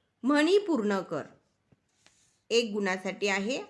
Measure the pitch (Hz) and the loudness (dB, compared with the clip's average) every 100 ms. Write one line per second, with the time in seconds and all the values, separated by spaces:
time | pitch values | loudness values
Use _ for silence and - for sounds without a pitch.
0 | _ _ 247 294 311 403 403 262 208 196 | _ _ 2 4 4 4 2 0 0 -2
1 | - 151 - - _ _ _ _ _ _ | -2 -6 -8 -16 _ _ _ _ _ _
2 | _ _ _ _ - 226 233 202 196 190 | _ _ _ _ -2 -2 0 -2 -2 -2
3 | 196 190 202 196 202 - | -6 -4 -2 0 -2 -6